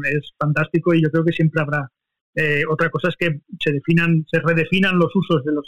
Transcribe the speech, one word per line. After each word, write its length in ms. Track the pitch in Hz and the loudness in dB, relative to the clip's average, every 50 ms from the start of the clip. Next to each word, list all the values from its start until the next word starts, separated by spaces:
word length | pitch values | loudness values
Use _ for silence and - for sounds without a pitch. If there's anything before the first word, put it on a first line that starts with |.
| 143 | -4
es 260 | 139 147 147 - - - - | -4 -4 -4 -4 -8 -8 -4
fantástico 540 | 151 151 143 151 151 - - 165 - 180 170 | -2 -2 0 -2 -2 -2 -2 0 2 2 2
y 100 | 165 160 | 2 2
yo 80 | 147 | 2
creo 140 | 151 165 160 | 0 0 0
que 80 | 170 165 | 0 0
siempre 280 | 170 160 151 - 165 | 0 0 0 0 -2
habrá. 280 | 147 143 147 147 139 - _ _ _ _ _ _ _ _ - | -2 -2 -4 -6 -6 -8 _ _ _ _ _ _ _ _ -4
Eh, 280 | 151 156 147 147 143 160 156 | -2 0 0 0 0 0 -2
otra 200 | 156 156 165 160 | 0 0 0 -2
cosa 200 | - 143 - 175 | -2 -2 -2 -4
es 80 | - | -2
que 240 | - 175 165 147 143 - _ 208 - | -2 -2 -2 -4 -4 -10 _ -12 -6
se 140 | - 160 143 | -2 -2 -2
definan, 500 | 143 - 165 170 170 170 170 165 160 156 - | 0 0 2 2 4 4 2 2 0 0 -2
se 80 | 170 165 | -2 -2
redefinan 580 | 151 165 170 165 156 - 185 190 196 190 185 | 0 0 0 0 0 0 0 0 2 2 2
los 160 | 180 165 160 - | 2 2 2 0
usos 300 | 190 165 - 165 147 131 | 0 0 0 0 0 0
de 80 | 151 | -2
los 160 | 151 147 - | -4 -4 -6